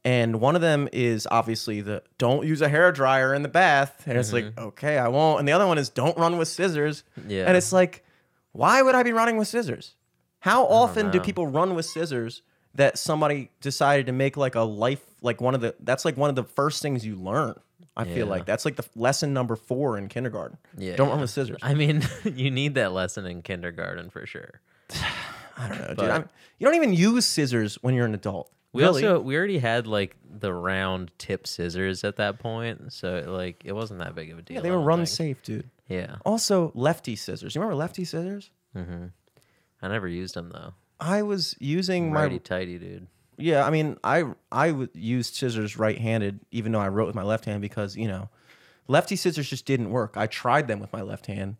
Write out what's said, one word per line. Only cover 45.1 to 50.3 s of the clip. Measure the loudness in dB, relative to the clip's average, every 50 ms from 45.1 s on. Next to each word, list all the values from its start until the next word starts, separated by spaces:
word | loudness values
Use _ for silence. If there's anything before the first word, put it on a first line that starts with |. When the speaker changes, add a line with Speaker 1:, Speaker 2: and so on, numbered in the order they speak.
| -2 -2 -2 -4 -6
Speaker 1:
scissors | -4 -4 -2 -2 -2 -4 -4 -2
right-handed, | 0 0 0 0 0 -2 0 0 0 0 -2 -4 -8 _ _
even | -8 -6 -4 -2 -2
though | 0
I | 0 0
wrote | 0 0 -2
with | -2 -2
my | -4 -2
left | -2 -2 -2 -4
hand, | -6 -6 -6
because, | -6 -6 -6 -6 -6 -6 -6
you | -6 -6 -6
know, | -6 -6 -10 -12 _ _ _ _ -20 _ _ _ _ _ _ 2
lefty | 2 2 2 2 -4
scissors | 0 0 0 0 -2 -6 -6
just | -8 -8 -2
didn't | -2 -2 0 0 -2
work. | -2 -2 -2 -2 -2
I | -4 -4
tried | -4